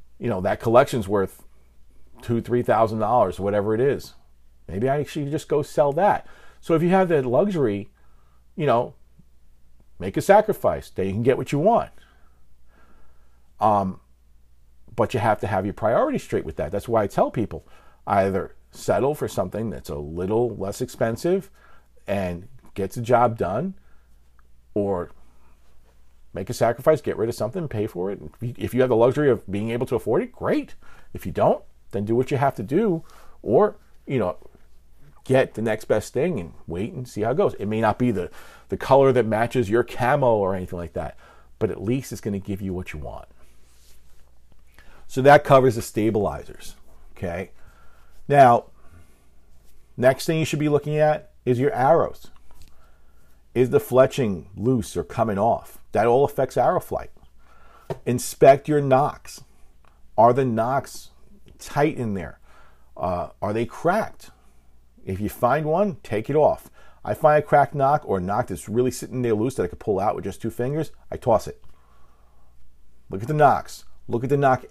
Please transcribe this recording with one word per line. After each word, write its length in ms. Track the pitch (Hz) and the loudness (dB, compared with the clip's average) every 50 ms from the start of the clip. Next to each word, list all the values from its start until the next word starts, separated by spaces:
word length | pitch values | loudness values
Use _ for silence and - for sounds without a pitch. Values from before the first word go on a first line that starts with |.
| - - - - | -20 -20 -14 -8
you 100 | 131 120 | -4 -4
know, 120 | 107 92 | -4 -2
that 200 | 90 98 107 - | -2 -2 -2 -2
collection's 460 | - 117 113 120 139 - - 123 101 | 0 4 6 6 6 4 2 -4 -2
worth 380 | 90 104 101 95 - - - - - - - - _ _ - - - - - - - - - - | 0 0 0 0 -2 -4 -12 -20 -20 -20 -20 -20 _ _ -20 -20 -20 -20 -20 -20 -20 -20 -14 -6
two, 180 | - 120 117 | -2 -2 -2
three 220 | 101 - 113 220 190 | -2 0 0 0 2
thousand 360 | - 113 107 113 107 110 110 | 2 2 2 2 2 0 -2
dollars, 400 | 107 104 120 123 107 92 87 - | -2 2 2 2 2 2 0 -4
whatever 360 | 95 101 101 104 98 107 110 | -2 -2 0 0 0 0 0
it 60 | 107 | 0
is. 340 | 127 143 123 87 - - - - - - - - - - - - - | 2 0 0 -2 -6 -12 -20 -20 -20 -20 -20 -20 -20 -20 -20 -20 -16
Maybe 220 | - 80 98 113 131 | -10 -6 -4 -2 0
I 160 | 135 147 143 | 0 -2 -4
should 260 | - - 160 143 139 | -6 -6 -8 -6 -4
just 160 | 147 156 - | -6 -6 -4
go 160 | - 156 143 143 | -2 -2 -2 -2
sell 300 | - - - 151 143 139 | -2 0 0 2 2 2
that. 340 | 156 190 208 - - - - - - - - - - | 2 2 2 2 0 -4 -12 -20 -20 -20 -20 -20 -10
So 140 | - - 170 | -2 0 2
if 80 | 156 160 | 2 4
you 60 | 175 | 4
have 200 | 185 190 190 175 | 4 4 4 4
that 180 | 170 147 131 | 2 0 2
luxury, 640 | 123 117 139 190 208 196 170 139 110 101 101 98 - _ _ - - - - - - _ - _ - - | 2 2 2 2 2 0 0 0 0 0 -2 -6 -10 _ _ -20 -20 -20 -20 -20 -20 _ -20 _ -16 -8
you 100 | - 151 | -4 0
know, 280 | 139 117 117 123 - - - - _ _ - - _ _ - - - - - - - - - - - - - | 2 2 2 0 -2 -8 -18 -20 _ _ -20 -20 _ _ -20 -20 -20 -20 -20 -20 -20 -20 -20 -20 -20 -14 -8
make 180 | - 98 - | -8 -6 -4
a 60 | - 202 | -2 2
sacrifice. 640 | - 196 214 214 - 185 - - 107 80 69 - - | 4 4 4 4 2 -2 -2 -2 -2 -2 -2 -8 -10
Then 160 | - - 95 | -6 -4 -4
you 60 | 98 95 | -2 -2
can 100 | 107 120 | -2 0
get 140 | 131 127 | 0 0
what 160 | - 135 - - | 0 -2 -4 -2
you 60 | 143 | 0
want. 320 | 156 208 233 202 - - - - - _ _ - - - - - - - - - - - - - - - - - - - - - - - - - - - - - | 2 2 2 2 0 -4 -12 -20 -20 _ _ -20 -20 -20 -20 -20 -20 -20 -20 -20 -20 -20 -20 -20 -20 -20 -20 -20 -20 -20 -20 -20 -20 -20 -20 -20 -20 -18 -6 0
Um, 400 | 107 107 104 101 98 95 92 - - _ - _ _ - - - _ - - - - - - - - - - | 2 2 2 2 0 -2 -6 -10 -16 _ -20 _ _ -20 -20 -20 _ -20 -20 -20 -20 -20 -20 -20 -20 -10 -2
but 160 | - 110 104 - | -2 -2 0 0
you 80 | 120 | 0
have 180 | 104 113 107 - | 2 2 0 0
to 60 | - | 0
have 200 | 104 104 95 92 | -2 -2 -2 -2
your 80 | 101 92 | -4 -4
priorities 480 | - - 107 120 165 247 311 269 185 - | -2 -2 0 2 2 0 0 -2 -4 -6
straight 240 | - - 101 - | -4 -4 -4 -4
with 100 | - - | -4 -6
that. 160 | - 78 - 98 | -6 -6 -4 -6
That's 160 | 101 - - | -6 -4 0
why 140 | 113 110 104 | 0 0 0
I 40 | |
tell 240 | 98 - - 190 196 | 0 0 0 -2 0
people, 360 | - 131 107 92 - 78 - - - - - - - _ - | 0 -4 -6 -6 -6 -12 -14 -16 -20 -20 -20 -20 -20 _ -4
either 480 | - 101 101 98 98 95 95 82 - - - - _ | 0 2 2 2 2 0 -2 -4 -6 -12 -20 -20 _
settle 440 | - - - - 107 90 113 139 151 | -20 -10 -4 -2 0 0 0 -2 -2
for 140 | 151 139 120 | -4 -6 -6
something 400 | - - 95 92 - 104 113 113 | -4 -4 -6 -4 -4 -6 -6 -6
that's 220 | 80 64 - - | -8 -10 -10 -10
a 60 | 80 | -10
little 600 | 71 73 73 80 85 90 95 110 113 123 120 104 | -8 -8 -8 -6 -6 -4 0 0 0 0 0 -2
less 240 | 98 92 98 104 - | -6 -8 -8 -6 -6
expensive 680 | 131 123 - - 127 113 117 - - 170 185 196 - - - - - - - - - _ - - - | -8 -8 -4 -4 -2 -2 -2 -2 -2 0 0 0 -2 -8 -18 -20 -20 -20 -20 -20 -20 _ -20 -14 -6
and 420 | - 101 98 95 90 87 85 92 - - - - - - | -4 -4 -2 -2 -4 -6 -8 -12 -16 -20 -20 -20 -14 -8
gets 240 | - 95 95 - | -6 -6 -6 -6
the 60 | 123 117 | -6 -2
job 340 | 110 123 117 123 123 113 | 2 2 4 4 2 2
done, 380 | 110 98 87 95 113 170 196 190 - - - - - - _ - - - _ _ - - - - - - - - | 0 -4 -2 -2 -4 -4 -6 -8 -12 -18 -20 -20 -20 -20 _ -20 -20 -20 _ _ -20 -20 -20 -20 -20 -16 -8 -4
or 380 | 104 101 98 98 87 87 - - - - - - - - - - _ - - - - - - _ - - - - - - - - | -2 -2 -2 -2 -2 -4 -8 -12 -20 -20 -20 -20 -20 -20 -20 -20 _ -20 -20 -20 -20 -20 -20 _ -20 -20 -20 -20 -20 -20 -14 -10
make 160 | 80 95 - | -10 -8 -6
a 40 | 123 | -2
sacrifice, 460 | - - 113 117 - - 160 156 - | 0 0 0 0 0 2 2 2 2
get 160 | - 110 - | 0 -4 -4
rid 120 | - 104 113 | -2 -2 -4
of 60 | 110 | -2
something, 340 | - 110 107 123 190 170 143 | -4 -6 -6 -6 -6 -8 -6
pay 180 | - 107 104 | -4 -4 -4
for 240 | 110 - 87 90 98 | -4 -4 -6 -6 -6
it. 80 | 101 - - | -6 -10 -12
If 200 | 78 - - 117 | -16 -14 -10 -10
you, 120 | 120 117 | -10 -8
if 180 | - 101 - - | -8 -8 -4 0
you 60 | 123 | 2
have 100 | 127 127 | 2 4
the 60 | 120 | 4
luxury 340 | 110 117 131 123 147 151 139 | 4 4 4 4 2 2 2
of 160 | 117 98 - - | 2 0 -2 -6
being 200 | 92 101 107 113 | -6 -4 -4 -4
able 160 | 113 120 131 | -4 -4 -4
to 80 | - 131 | -2 -4
afford 280 | 110 - - 117 170 247 | -4 -2 0 -2 -2 -2
it, 100 | 247 - | -4 -8
great. 420 | - - - - 302 277 - - - - - - - - - - | -6 -2 -2 -2 -2 -2 -6 -12 -16 -16 -16 -16 -16 -16 -14 -14
If 140 | 90 - | -10 -10
you 60 | 95 - | -6 -2
don't, 300 | - 107 147 220 - - - - - - - - | 0 2 2 2 0 -4 -14 -20 -20 -16 -10 -6
then 120 | 104 101 | -6 -2
do 120 | 101 113 | 0 0
what 140 | 123 131 - | 0 0 0
you 80 | 147 127 | 0 0
have 160 | 143 135 - | 0 0 -2
to 60 | - 110 | -4 -6
do, 420 | 95 135 175 233 214 170 160 - - - - - - - - - | -2 0 0 2 0 0 -2 -4 -12 -20 -20 -20 -20 -18 -10 -2
or, 340 | - 110 156 208 208 208 - - - - - - | 2 4 4 4 4 0 -6 -20 -20 -20 -18 -8
you 120 | - 139 127 | -4 -2 -2
know, 200 | 101 90 - - - - - - - - - - - - - - - - - - - | 0 -2 -4 -6 -12 -20 -20 -20 -20 -20 -20 -20 -20 -20 -20 -20 -20 -20 -20 -12 -2
get 320 | - - 131 120 - - | 2 2 2 2 2 -2
the 80 | - 110 | -6 -4
next 240 | 117 110 110 - | -2 -4 -4 -2
best 260 | - 127 107 104 - - | 0 0 0 -2 -2 -4
thing 260 | 123 147 180 170 110 | -2 -2 -2 -2 -4
and 140 | 85 78 - - - | -8 -10 -14 -16 -12
wait 260 | - 80 87 101 - 190 | -10 -8 -6 -6 -6 -8
and 160 | 131 127 123 | -10 -12 -10
see 140 | - 104 101 | -6 -4 -2
how 80 | 113 | -2
it 60 | 131 | 0
goes. 180 | 170 202 143 107 | 2 0 0 0
It 120 | - 107 | -2 -6
may 140 | 101 107 110 | -4 -2 0
not 180 | 113 107 101 - | 2 0 2 2
be 120 | 127 123 | 0 0
the, 200 | 113 95 87 - - - - - - - - - | 0 -2 -4 -6 -10 -16 -18 -18 -20 -18 -10 -8
the 80 | 101 | -8
color 340 | 95 - - 131 139 139 135 123 | -4 0 4 6 6 6 6 6
that 120 | 127 110 | 4 2
matches 460 | 110 104 107 117 120 - 131 120 95 | 2 2 0 0 0 0 -2 0 2
your 120 | 104 117 120 | 2 0 0
camo 540 | - - - 120 120 143 147 135 120 113 | 0 -2 -2 0 0 2 2 4 2 2
or 180 | 107 98 92 98 | 2 2 0 -2
anything 240 | 92 90 - - 87 | -4 -6 -8 -8 -10
like 140 | 85 82 - | -10 -8 -8
that, 240 | 90 80 71 - - - - - - - - - - | -8 -8 -10 -10 -16 -20 -20 -20 -20 -20 -18 -8 -4
but 120 | 107 101 | -4 -4
at 120 | - - 95 | -4 -4 -4
least 300 | 101 123 139 127 - 120 | -4 -2 -4 -4 -8 -12
it's 80 | 104 | -8
gonna 180 | - 113 101 98 | -6 -6 -6 -6
give 220 | 95 - 98 92 | -6 -6 -8 -6
you 140 | 101 95 92 | -6 -6 -6
what 180 | 90 92 - - | -6 -8 -10 -10
you 60 | 80 | -12
want. 280 | 71 - - - - - - - - - - - - - - - - - - - - - - - - - - - - - - - - - - - - - - - - | -10 -12 -12 -14 -16 -18 -20 -20 -20 -20 -20 -20 -20 -20 -20 -20 -20 -20 -20 -20 -20 -20 -20 -20 -20 -20 -20 -20 -20 -20 -20 -20 -20 -20 -20 -20 -20 -20 -18 -16 -14
So 160 | - - 135 127 | -8 -2 4 8
that 200 | 139 143 151 147 | 10 10 10 8
covers 340 | - 143 135 127 131 113 | 8 6 8 8 6 2
the 60 | 113 - | 0 -4
stabilizers, 920 | - - 113 107 113 107 110 101 85 78 - - - - - - - - - - - - - - - - | -6 -2 0 0 2 2 2 0 -2 -4 -6 -12 -14 -16 -14 -14 -14 -14 -16 -18 -20 -20 -20 -20 -18 -14
okay? 360 | - - 90 85 90 95 - - - - - - - - - - - - - - - - - | -10 -8 -8 -6 -8 -10 -10 -14 -18 -20 -20 -20 -20 -20 -20 -20 -20 -20 -20 -18 -12 -4 2
Now, 380 | 143 143 135 123 120 117 - - - - - - - - - - - _ _ - - - - - - - - - - - - - - | 8 10 10 10 10 6 2 -2 -16 -20 -20 -20 -20 -20 -20 -20 -20 _ _ -20 -20 -20 -20 -20 -20 -20 -20 -20 -20 -20 -20 -16 -4
next 300 | - 117 127 135 - - | 2 4 4 4 2 0
thing 120 | - 165 160 | -2 0 0
you 60 | 156 | 0
should 140 | - - 147 | -2 -2 -2
be 100 | 151 151 | 0 2
looking 300 | 147 143 147 147 151 151 | 2 0 0 0 0 2
at 320 | 151 151 151 151 - - _ - - | 2 2 2 0 -4 -16 _ -6 0
is 120 | 127 127 117 | 0 2 2
your 140 | 131 143 - | 2 0 2
arrows. 580 | 117 127 139 165 165 110 - - - - - - - - - - - - - - - - - - - - - - - - - - - - - - | 2 4 4 4 4 4 0 -4 -10 -18 -18 -20 -18 -18 -18 -16 -16 -16 -18 -18 -20 -20 -20 -20 -20 -20 -20 -20 -20 -20 -20 -20 -20 -16 -6 0
Is 160 | 110 127 120 | 2 2 4
the 80 | 135 143 | 4 2
fletching 680 | - - 120 120 - - - - 131 107 95 82 - - 95 | 2 4 4 4 4 4 4 0 -2 -2 -2 -4 -8 -12 -10
loose 400 | 98 101 123 131 120 101 - - | -4 0 0 0 0 0 -4 -6
or 80 | 90 82 | -8 -6
coming 340 | - - - 113 113 101 98 | -6 -2 -2 -2 -2 0 0
off? 400 | 104 117 101 - - - - - - - - | 0 0 0 -2 -4 -12 -18 -20 -14 -6 -2
That 140 | 104 107 | 0 2
all 180 | 120 117 131 143 | 4 4 4 2
affects 320 | 139 - - 135 - - | 2 0 -2 -4 -2 0
arrow 240 | 135 120 147 180 170 | 0 2 2 0 0
flight. 300 | - - - - - - - - - - - - - - - - - - - - - - - - - | -4 -6 -8 -8 -10 -10 -18 -20 -20 -20 -20 -20 -20 -20 -20 -20 -20 -20 -20 -18 -12 -12 -12 -8 -4
Inspect 640 | - 120 123 - - - - 156 139 139 139 - - | -4 -4 -2 -4 -4 2 6 8 8 8 8 6 0
your 120 | 151 147 | 0 0
nocks. 640 | 143 139 131 131 147 139 - - - - - - - _ - - - - - - - - - _ - - - - | 2 4 4 4 2 0 -4 -8 -16 -20 -20 -20 -20 _ -20 -20 -20 -20 -20 -20 -20 -20 -20 _ -20 -6 2 4
Are 140 | 110 120 123 | 6 6 6
the 120 | 127 135 | 4 0
nocks 640 | 127 113 110 113 123 135 139 - - - - - - - - - - - - - - - - | 0 0 -2 -2 0 -2 -4 -4 -6 -14 -18 -18 -20 -20 -20 -20 -20 -20 -20 -20 -20 -20 -20
tight 380 | - - - 147 147 160 139 | -14 -6 -2 0 0 0 0
in 180 | - 123 110 101 | -2 -4 -4 -4
there? 260 | 95 82 69 - - - - - - - - - - - - - | -6 -6 -10 -14 -18 -20 -20 -20 -20 -20 -20 -20 -20 -20 -20 -12
Uh, 320 | - 69 90 90 87 80 - - - | -6 -4 -4 -4 -4 -6 -8 -10 -8
are 120 | - 104 104 | -6 -4 -4
they 120 | 113 120 | -4 -4
cracked? 640 | 113 - - - 165 180 226 - - - - - - - _ _ - - - _ - - - - - _ - - | -6 -6 -4 -2 0 0 0 -2 -6 -10 -16 -20 -20 -20 _ _ -20 -20 -20 _ -20 -20 -20 -20 -20 _ -16 -10
If 160 | 95 95 92 | -8 -6 -4
you 80 | 104 101 | -4 -6
find 380 | - - - 120 131 151 156 | -4 0 0 2 2 2 0
one, 320 | 151 156 175 208 208 156 - - | 0 0 0 0 0 -2 -8 -8
take 280 | - 113 107 110 - | -6 -4 -4 -2 0
it 40 | 139 | 2
off. 360 | 156 147 110 - - - - - - - - - - - | 4 4 4 2 0 -6 -20 -20 -20 -20 -20 -20 -12 -6
I 80 | - 107 | -6 -2
find 320 | - - 151 151 151 147 | 4 4 6 6 6 4
a 20 | |
cracked 280 | - - 147 139 - - | 4 4 4 4 4 2
nock 280 | 147 135 135 147 151 - | 0 2 2 2 0 0
or 100 | - 101 | 0 -2
a 60 | 95 90 | -2 0
nock 240 | 92 101 113 120 | -2 -2 -2 -2
that's 240 | - 98 85 - - | -4 -6 -10 -8 -4
really 200 | 104 117 127 127 | 0 0 0 0
sitting 300 | 123 - - - 110 131 | 0 -4 -10 -8 -6 -2
there 140 | 123 117 110 | 0 0 0
loose 200 | 104 107 135 131 | 2 0 -2 -2
that 80 | - 95 | -2 -4
I 20 | |
could 120 | 90 - - | -4 -4 -8
pull 220 | - - 101 92 | -4 -2 -2 0
out 160 | 95 110 - | 0 0 -2
with 80 | - - | -2 -6
just 160 | 98 95 - | -10 -10 -8
two 80 | - 113 | -8 -8
fingers, 440 | - - 120 127 143 160 151 - - - - - | -6 -4 -4 -4 -2 -4 -6 -6 -8 -16 -14 -12
I 80 | - 82 | -10 -4
toss 280 | - 120 110 104 - | 0 2 2 2 2
it. 160 | - - - - - - - - _ - - - - - _ - - - - - - - - - - - - - - - - - - | -2 -14 -16 -16 -18 -18 -18 -20 _ -20 -20 -20 -20 -20 _ -20 -20 -20 -20 -20 -20 -18 -18 -18 -18 -18 -18 -20 -20 -20 -20 -16 -12
Look 100 | 98 95 | -10 -8
at 80 | 107 120 | -6 -2
the 60 | 151 | 2
nocks. 500 | 151 147 135 110 78 - - - - - - - - - - | 6 6 6 6 4 -2 -8 -16 -16 -16 -16 -16 -14 -8 -4
Look 160 | - 117 123 | -4 -2 0
at 60 | 127 | 0
the 80 | 143 143 | 0 2
nock 260 | 143 135 131 127 - - | 4 4 2 2 -2 -4